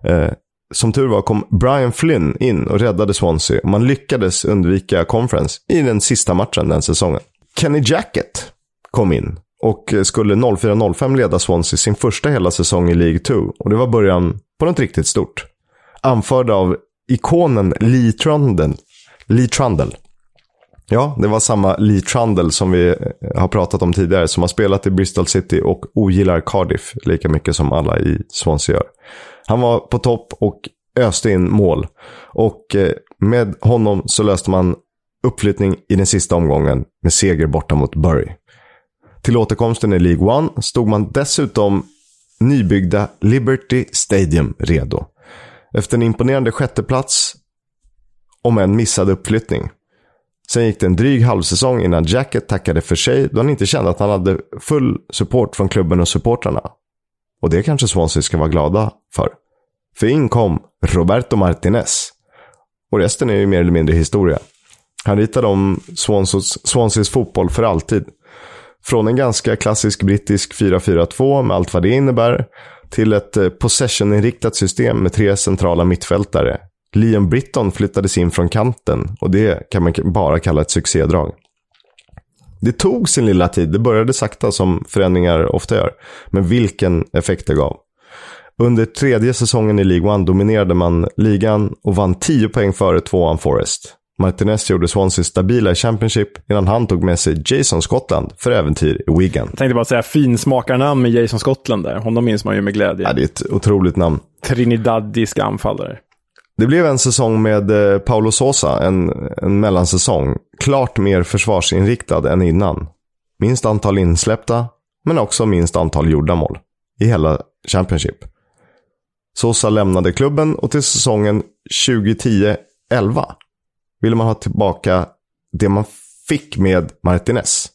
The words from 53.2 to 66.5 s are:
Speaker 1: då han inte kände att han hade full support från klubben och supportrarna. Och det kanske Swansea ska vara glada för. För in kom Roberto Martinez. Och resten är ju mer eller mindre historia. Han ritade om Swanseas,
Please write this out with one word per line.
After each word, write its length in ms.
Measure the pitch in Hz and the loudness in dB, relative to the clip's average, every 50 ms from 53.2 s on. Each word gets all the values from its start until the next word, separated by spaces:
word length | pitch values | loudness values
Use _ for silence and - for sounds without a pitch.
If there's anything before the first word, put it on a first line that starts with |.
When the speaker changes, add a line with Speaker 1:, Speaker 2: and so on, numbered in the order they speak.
| 135 - | 0 0
Speaker 1:
då 60 | 139 | 0
han 120 | 110 117 147 | 0 0 0
inte 160 | 143 - 98 | 0 -2 -2
kände 240 | 101 - 139 107 87 | -2 0 0 0 -2
att 100 | 90 - | 0 0
han 100 | 104 101 | 0 0
hade 280 | 104 95 87 98 95 - - _ - - | 0 0 0 0 -2 -2 -6 _ -18 -16
full 360 | - - 156 143 131 120 - - _ - - | -4 -2 0 0 0 0 -2 -4 _ -12 -4
support 420 | - 98 - - 127 113 - - | -4 -4 0 0 0 0 0 -2
från 140 | - 98 92 | -2 -2 0
klubben 300 | - 107 92 80 87 90 | 0 0 0 2 2 2
och 80 | 87 | 0
supportrarna. 540 | - - 80 - 117 117 - - 92 - - - - _ _ _ _ _ _ _ _ _ _ _ _ _ _ | 0 -2 -2 0 0 -2 0 -2 -4 -4 -4 -8 -10 _ _ _ _ _ _ _ _ _ _ _ _ _ _
Och 80 | - - | -2 0
det 140 | 78 87 104 | 0 0 0
kanske 240 | 165 151 135 131 | 0 0 0 0
Swansea 360 | 107 - 95 82 80 - 78 73 | 0 0 0 0 0 0 -2 -2
ska 140 | - - | -2 -2
vara 100 | 80 76 | -2 0
glada 440 | 78 78 82 73 76 90 104 110 107 - _ _ _ - | 0 0 0 0 0 0 0 -2 -2 -6 _ _ _ -6
för. 140 | - - - - _ _ _ _ _ _ _ _ _ _ _ _ | -4 -4 -4 -6 _ _ _ _ _ _ _ _ _ _ _ _
För 100 | - 107 | -2 -2
in 220 | 110 139 156 139 110 | 0 2 0 0 0
kom 300 | - 120 113 95 80 - - _ _ _ - | 0 0 0 0 0 -4 -6 _ _ _ -4
Roberto 500 | 82 - 90 85 87 101 123 123 - 120 | -2 0 0 2 2 0 0 0 0 0
Martinez. 760 | 104 95 90 82 - - 90 104 117 - - - - - - _ _ _ _ _ - - _ _ _ _ _ _ _ _ _ | 0 2 0 0 0 -2 0 0 0 -2 -4 -6 -6 -6 -10 _ _ _ _ _ -20 -20 _ _ _ _ _ _ _ _ _
Och 80 | - 104 | 0 0
resten 300 | 92 110 - - 139 120 | 0 0 0 -2 -2 0
är 60 | 104 | 0
ju 120 | 101 101 | 0 2
mer 140 | 98 95 87 | 2 2 2
eller 100 | 85 87 | 2 2
mindre 240 | 87 82 80 76 82 | 2 2 2 2 2
historia. 440 | 82 80 - - 101 95 85 73 - - _ _ _ _ _ _ _ _ _ _ - - | 0 0 0 0 0 0 0 0 -2 -6 _ _ _ _ _ _ _ _ _ _ -8 -4
Han 120 | 110 101 | -2 0
ritade 300 | 104 107 110 - 131 117 | 0 0 0 0 -2 0
om 320 | 107 98 98 98 98 92 87 - - - | 0 2 2 0 0 -2 -4 -6 -12 -10
Swanseas, 720 | - - - 104 101 95 92 - 98 92 - | -6 -2 0 0 0 0 0 -2 -2 -2 -4